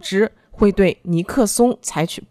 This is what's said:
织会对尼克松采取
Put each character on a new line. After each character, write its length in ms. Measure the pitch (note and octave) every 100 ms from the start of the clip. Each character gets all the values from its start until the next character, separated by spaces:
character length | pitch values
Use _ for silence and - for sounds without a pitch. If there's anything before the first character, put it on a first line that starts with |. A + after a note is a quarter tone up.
织 300 | - F#3+ A3 - _
会 220 | - G#3
对 260 | G3 F#3+ -
尼 180 | - E3+
克 240 | F#3 - G#3
松 320 | - A#3+ B3
采 200 | - -
取 200 | E3 - -